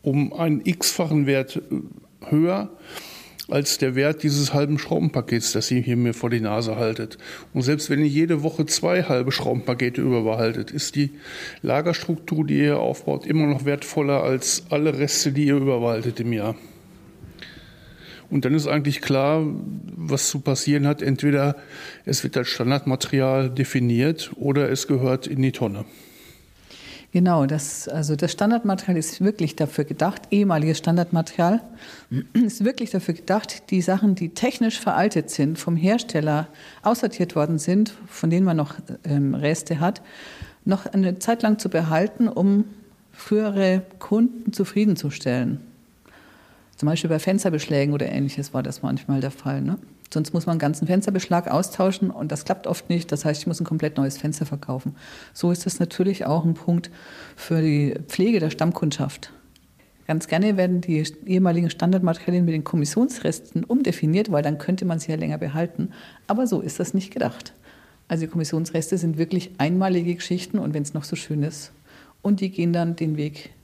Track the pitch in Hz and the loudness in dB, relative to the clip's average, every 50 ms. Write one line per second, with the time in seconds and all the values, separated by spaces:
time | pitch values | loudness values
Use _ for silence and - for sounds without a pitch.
0 | - 147 135 147 143 - - - 165 165 151 120 - 180 170 - - - - - | 0 2 2 2 2 0 0 -2 0 2 2 2 0 -2 -2 0 -2 -2 0 0
1 | 175 156 156 151 143 135 139 135 135 - - - - - - 67 - - - - | 0 2 2 2 4 4 2 2 0 -2 -6 -10 -6 -4 -6 -6 -6 -8 -16 -20
2 | - _ _ _ - - 147 151 165 175 190 196 208 202 - - - - - - | -20 _ _ _ -4 0 4 4 4 4 2 -2 -4 -6 -10 -18 -20 -16 -16 -16
3 | - - - - - - - - - - - 143 143 135 - - 139 131 127 131 | -16 -16 -18 -20 -20 -20 -18 -18 -8 -2 0 0 0 0 0 0 0 0 2 2
4 | 139 147 156 151 - 151 143 143 143 131 - 143 147 143 151 143 - - 165 170 | 2 2 0 0 0 0 2 2 0 2 2 2 2 2 0 -2 0 -2 0 2
5 | 170 156 - 135 117 - 120 117 110 - - 110 110 - 127 123 120 127 120 120 | 2 2 0 0 0 0 -2 0 0 0 -2 -2 0 0 0 0 2 2 2 2
6 | 123 120 113 - - 120 117 117 110 104 107 113 117 110 107 117 117 113 113 - | 2 0 0 -2 -2 -2 0 0 0 0 -2 -2 -2 -2 -2 0 -2 -2 -2 -4
7 | 113 110 - - - - - - - - - 131 123 131 151 147 - - 147 143 | -8 -10 -10 -16 -16 -16 -16 -16 -18 -6 -4 -2 0 0 0 0 0 0 2 2
8 | 151 147 139 151 165 165 170 147 143 160 156 - 151 - - - - 175 175 185 | 2 2 4 2 2 2 2 0 0 -2 0 -2 -2 0 0 0 2 2 2 2
9 | 175 - - 123 123 131 131 - - - 120 123 - - 123 123 131 120 123 135 | 2 2 0 2 2 0 -2 0 0 0 -2 0 0 -2 -2 0 0 -2 0 0
10 | 135 135 123 117 110 110 110 117 117 113 113 - 104 - - 151 - - - 143 | 0 2 2 2 2 0 0 2 0 0 0 -4 -8 -6 -6 -6 -6 -4 0 0
11 | 143 139 143 - - - - - - - - - - - 131 143 151 175 165 - | 0 0 -2 -12 -18 -16 -14 -12 -12 -14 -14 -6 -2 0 0 2 2 0 -2 -2
12 | - - 165 156 - - 165 151 156 143 147 139 147 147 147 - 57 - 147 - | -2 -4 -4 -4 -4 -4 0 0 0 2 2 2 4 4 2 2 0 0 -2 -2
13 | - 151 - 139 - - 151 160 151 143 143 127 127 143 143 143 - - - 160 | -2 -4 -4 -2 -2 0 2 4 4 2 2 0 0 -2 -2 -2 -4 -4 -2 -2
14 | 147 139 143 135 - - 131 131 127 - - - - - - 147 151 156 147 131 | 0 2 2 2 2 2 0 0 0 -2 -2 -2 -2 -2 0 2 2 2 2 0
15 | 147 143 - - - 151 135 147 147 139 139 143 135 139 127 120 117 117 117 113 | 0 0 0 0 0 0 2 2 4 4 4 4 4 2 2 2 2 0 0 0
16 | 113 120 117 - 113 120 117 110 104 113 110 - - - - - - - - - | -2 -4 -4 -2 -2 0 0 0 0 -2 -4 -6 -12 -20 -20 -20 -20 -20 -20 -20
17 | - - - - - - - - - - - - - - - - - - - - | -20 -20 -20 -20 -20 -20 -20 -20 -20 -20 -20 -20 -20 -20 -20 -20 -20 -20 -20 -20
18 | - - - - - - - 143 127 127 147 160 147 143 147 151 139 143 135 - | -20 -20 -20 -20 -10 -2 -2 0 2 2 2 2 2 2 0 0 0 0 -2 -2
19 | - - 139 135 135 143 156 160 160 151 - - - - - - - - - 165 | 0 2 2 4 4 4 2 2 2 0 -2 -6 -8 -8 -10 -10 -12 -12 -10 -8
20 | 165 151 139 135 - - - 143 - 147 135 131 - 147 147 147 139 143 147 143 | -4 -2 0 0 0 -2 -2 -2 0 0 0 0 2 2 2 4 4 2 0 0
21 | - 139 135 - 143 147 143 143 139 143 143 - - - - - - - - - | 0 0 0 2 2 2 4 4 2 2 0 -2 -8 -18 -18 -16 -16 -16 -18 -12
22 | _ - 139 - - 135 - 127 123 - - - 117 123 139 135 - 139 131 131 | _ -4 -2 -2 -2 -2 -2 -2 -2 -2 -2 0 2 2 2 2 2 0 -2 -2
23 | - - - 135 131 131 131 135 135 131 123 135 135 - - 135 120 120 117 117 | -2 0 2 2 4 4 4 2 2 0 0 -2 -2 0 0 0 2 4 4 4
24 | 127 156 165 160 - - - - - 139 135 147 139 120 127 131 - - 147 127 | 4 2 0 -2 -6 -12 -8 -4 -2 2 2 2 2 2 0 -2 0 0 0 2
25 | 131 131 127 127 - - 147 135 131 131 123 - 127 107 98 104 107 - - - | 4 2 2 0 -2 -4 0 2 2 0 2 0 -2 -2 -2 -6 -10 -12 -14 -20
26 | - - - - - - - - - _ - _ - - - - - - - - | -20 -20 -20 -20 -20 -20 -20 -20 -20 _ -20 _ -20 -20 -20 -20 -20 -20 -20 -20
27 | - _ - 180 180 180 175 156 139 135 151 156 143 - - - - - - 160 | -20 _ 2 4 4 6 6 4 4 2 0 -2 -4 -6 -10 -10 -10 -6 -4 -4
28 | 151 147 151 147 175 170 - - 208 208 233 233 233 202 190 190 - - 180 160 | 0 0 0 0 0 -2 0 2 2 2 2 2 2 0 -2 0 0 0 0 0
29 | 160 - - - 185 202 208 - 165 147 - - 156 143 - - 143 147 160 - | 0 -4 -2 0 0 0 2 0 -2 -2 0 -2 -2 -2 0 -4 -2 -2 0 0
30 | 151 - - - - - 202 202 208 196 170 156 151 156 156 - - 170 170 175 | 0 0 0 -4 -4 0 2 4 4 4 4 4 2 2 0 0 2 2 4 4
31 | 170 170 - 165 160 - - - 170 175 208 233 - - - - - - - - | 2 2 2 0 0 0 0 2 2 4 4 2 0 -6 -18 -20 -20 -20 -20 -20
32 | - _ 120 127 - - - 226 247 208 - - 202 240 269 - 233 - - 185 | -10 _ -6 -6 -6 0 2 2 2 2 2 0 0 0 0 -2 -6 -2 -2 -2
33 | - - 165 - - - 190 214 - - - - - - 190 185 170 - 185 190 | -2 -2 -4 -4 0 0 0 0 0 -4 -14 -14 -6 0 0 2 2 2 2 4
34 | 208 208 185 185 170 160 - - 233 - - - 233 220 - - - 202 - - | 4 4 2 2 -2 -6 -4 -2 -2 -2 0 0 0 0 0 -2 -2 0 2 2
35 | 185 214 - 165 147 - - - 143 147 160 156 - 175 170 160 165 190 220 240 | 2 2 2 0 -2 -2 -2 0 0 0 0 -2 -2 -2 0 2 4 2 2 2
36 | - - - 160 151 151 147 151 160 - - - - - - - - 208 240 240 | -2 -2 -2 0 0 2 0 0 -2 -4 -10 -20 -20 -20 -20 -2 0 0 2 2
37 | - 220 - - 180 170 - 156 147 156 165 151 151 175 180 202 214 214 - - | 0 -4 0 -2 -2 0 0 0 0 2 0 0 0 2 4 4 2 2 -2 -16
38 | - - - - - 165 165 180 190 185 165 156 147 147 - - - - - - | -20 -18 -8 -2 0 2 4 4 4 4 4 2 0 -2 -6 -16 -14 -14 -16 -10
39 | - 160 143 143 143 135 131 139 147 147 156 147 - - 165 143 165 185 226 - | -4 0 2 2 2 2 0 0 0 0 0 0 -2 -4 -2 0 0 0 0 -2
40 | - - - - - - - - - - - _ _ - 190 190 - - - 196 | -12 -20 -20 -20 -18 -18 -18 -18 -18 -20 -20 _ _ 0 0 0 0 -2 0 2
41 | 190 180 185 185 - - 233 233 226 214 214 208 - 196 185 175 170 156 160 160 | 2 2 0 -2 0 0 0 2 4 2 2 2 0 0 0 0 2 4 2 2
42 | 190 214 - - 240 214 - - 185 196 202 202 214 - - - - - - _ | 2 2 2 0 0 0 2 2 4 4 6 4 2 0 -4 -20 -20 -20 -20 _
43 | _ _ _ - - - 208 214 214 208 202 196 190 185 185 190 185 - - - | _ _ _ -20 -2 0 2 2 2 2 2 2 4 4 4 2 0 -4 -16 -16
44 | - - 202 220 233 254 240 - - 214 - - 196 - - 202 214 208 180 - | -2 0 4 4 4 4 2 -2 -6 -4 0 0 -2 0 2 2 4 4 2 2
45 | - 143 - - - 131 123 127 123 117 - 143 - - - _ _ _ _ _ | 0 -6 -6 -4 -2 -2 0 0 0 -2 -2 -4 -8 -16 -20 _ _ _ _ _
46 | _ - - - - - - - - - - - _ _ _ - 147 147 160 160 | _ -20 -20 -20 -20 -20 -20 -20 -20 -20 -20 -20 _ _ _ -2 0 0 0 0
47 | - 165 165 151 - 185 190 196 - 190 160 147 147 - 156 139 139 147 147 139 | 0 0 0 0 2 0 0 2 2 0 0 0 -2 0 0 2 2 2 0 0
48 | - - - 135 139 139 - - 143 - - 131 131 143 135 - - - 131 135 | -2 -2 0 -2 -2 -2 -2 -6 -8 -4 -4 -4 -4 -4 -6 -6 -4 -4 -4 -4
49 | - - 139 135 135 135 135 - - 147 143 135 135 143 190 - - - - _ | -2 -2 -2 0 0 -4 -6 -6 -6 -4 -4 -2 -2 -2 -4 -4 -6 -20 -20 _
50 | - - - 156 156 - - 170 165 180 170 160 151 143 151 - 160 151 185 190 | -20 -6 -4 -4 -2 0 -2 -2 0 0 0 2 0 0 0 0 0 2 2 2
51 | 196 - 196 185 - - 175 175 170 - - - 185 - - - 185 190 190 190 | 2 2 -2 -2 0 0 0 0 0 0 0 0 0 -2 0 0 2 2 2 0
52 | 196 185 - - - 151 147 147 - - 175 - - - 175 - - - 175 170 | -2 -2 -2 -4 -4 -4 -4 -6 -2 -4 -4 -4 -2 -6 -6 -6 -2 -2 -2 -2
53 | 165 - 151 147 - 156 147 151 - 175 160 - 170 - 156 160 156 151 151 - | -2 -2 -6 -2 0 -2 -2 -2 -2 -4 -2 -2 -2 -2 -2 -2 -2 -2 0 0
54 | 135 135 139 - - 151 151 151 151 - 143 143 - - 127 135 - - 143 - | -2 -2 -2 -4 -4 -4 -4 -4 -4 -6 -6 -8 -6 -8 -8 -6 -6 -8 -10 -10
55 | - - - - - - _ - - 175 175 175 - 185 - - 175 170 - - | -20 -20 -20 -20 -20 -20 _ 0 0 0 0 0 -2 -6 -2 -2 -2 -2 0 0
56 | 180 196 196 196 - - 151 165 156 170 165 165 - - 170 170 170 - - - | 0 0 0 -2 -2 0 0 2 2 2 0 2 0 0 0 0 0 -4 -16 -18
57 | - - - - - - - - - - 165 160 156 160 147 143 147 143 - - | -20 -20 -20 -20 -20 -20 -18 -18 -4 0 0 2 4 4 4 4 2 2 0 -4
58 | 147 - - - 185 226 233 196 156 160 - - 160 170 170 - - 151 139 - | -8 -6 0 2 2 4 4 2 2 0 0 0 0 0 0 0 -2 -2 0 -2
59 | 135 143 - - - - - - _ - _ _ _ _ _ _ _ _ _ _ | -4 -4 -6 -10 -18 -18 -20 -20 _ -20 _ _ _ _ _ _ _ _ _ _
60 | _ - 156 160 - - 160 170 196 214 208 185 180 180 180 175 170 175 160 151 | _ -4 -2 -2 -2 0 0 2 2 2 4 2 2 2 2 0 0 0 0 0
61 | 156 151 - - - 202 190 185 190 175 165 170 170 165 - - 170 175 190 185 | 0 -2 -6 -12 -4 0 2 4 4 4 4 4 2 0 0 0 2 2 4 4
62 | 180 170 165 - - - 180 180 175 170 160 156 151 - - 165 143 143 - 214 | 4 2 0 0 -2 0 2 2 2 2 2 0 -2 0 0 0 0 2 2 2
63 | 247 294 - - - 156 160 - - - - 165 - - 233 277 269 - 165 - | 2 2 0 -2 -2 -4 -4 -4 -10 -6 -4 -4 -2 0 0 2 2 0 0 0
64 | - 151 160 196 214 220 170 147 147 147 156 147 - - 185 185 190 180 165 160 | 2 2 2 2 2 2 0 0 2 0 -2 -2 -2 -2 -2 0 0 -2 -2 -2
65 | - - 156 156 165 156 151 - - 143 139 160 170 170 - - 180 190 - - | -4 -4 -4 -4 -2 -4 -4 -4 -6 -4 -2 -2 -4 -2 -2 -6 -6 -6 -8 -14
66 | - - - - _ - 208 226 262 233 190 - - 143 - - 180 - - 190 | -20 -20 -20 -20 _ -2 0 0 2 0 0 -2 -2 -4 -4 -4 -4 -2 -2 -4
67 | 185 - - 247 - - - - - - - _ - - - - - - _ _ | -4 -4 -4 -4 -4 -4 -4 -8 -18 -18 -20 _ -20 -20 -20 -20 -20 -20 _ _
68 | _ _ 170 165 160 160 165 170 156 147 - 160 165 165 - 160 156 - 202 180 | _ _ -4 -2 -2 -2 -2 -4 -2 -2 -2 -4 -4 -2 -4 -4 -2 -2 -2 0
69 | 170 165 156 156 165 165 190 180 175 - - - 147 156 175 185 190 190 180 180 | 0 0 0 0 -2 0 -2 -4 -4 -6 -4 -2 0 2 2 2 2 2 2 0
70 | 170 175 175 170 - - 175 180 180 - - 202 170 151 147 151 143 147 - 156 | 0 0 -4 -4 -4 -4 -4 -4 -4 -4 -4 -2 -2 -2 -2 -4 -4 -4 -6 -8
71 | 147 - 165 160 - - 151 151 143 160 - - - - - _ _ _ - - | -6 -6 -8 -8 -6 -4 -2 -2 -2 -2 -4 -10 -16 -18 -20 _ _ _ -20 -20
72 | - - _ _ - 202 208 185 196 185 190 - 170 170 170 170 170 170 170 165 | -20 -20 _ _ 0 0 2 2 0 -4 -2 0 0 2 2 2 0 0 -2 -2
73 | 165 156 156 151 147 151 147 - - - - _ | -2 -2 -2 -2 -4 -6 -6 -10 -18 -20 -20 _